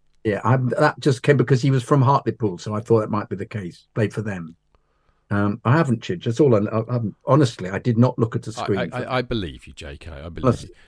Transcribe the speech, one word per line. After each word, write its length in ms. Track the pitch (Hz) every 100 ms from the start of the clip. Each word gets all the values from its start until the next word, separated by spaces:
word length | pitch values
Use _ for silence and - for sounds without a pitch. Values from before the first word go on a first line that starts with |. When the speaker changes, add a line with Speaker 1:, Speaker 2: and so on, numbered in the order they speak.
| _ _
Speaker 1:
Yeah, 160 | 113 98
I, 120 | - 131
that 420 | 123 - 151 -
just 220 | 151 -
came 140 | - 139
because 240 | 123 131
he 80 | 139
was 120 | 135
from 200 | - 143
Hartlepool, 560 | 127 139 117 - 107 87
so 160 | -
I 60 | 107
thought 200 | 107 113
that 100 | 107
might 180 | 107 101
be 60 | 95
the 100 | 95
case. 400 | 107 90 - _
Played 180 | - 104
for 80 | -
them. 360 | 104 92 82 85 _ _ _ _ _ _ -
Um, 300 | 101 104 104
I 80 | 117
haven't, 300 | 151 147 110
Chidge. 220 | - 87
That's 160 | 120 117
all 140 | 147
I, 40 | 107 104 107
I 160 | 113
haven't. 220 | 123 107 -
Honestly, 460 | - 139 131 - 90
I 80 | 95
did 180 | 123 113
not 220 | 127 -
look 160 | 117 117
at 60 |
the 120 | 110 113
Speaker 2:
I, 40 |
Speaker 1:
screen 160 | 113 98
Speaker 2:
I, 100 | 85
Speaker 1:
for 80 | 127
Speaker 2:
I, 40 |
Speaker 1:
them. 80 | 117
Speaker 2:
I 100 | 127
believe 440 | 123 117 87 62 -
you, 60 |
J 220 | - 78 71
K. 140 | 80
I 180 | 69 82
believe 120 | 82
Speaker 1:
Plus, 220 | 131 -
Speaker 2:
you. 60 | - -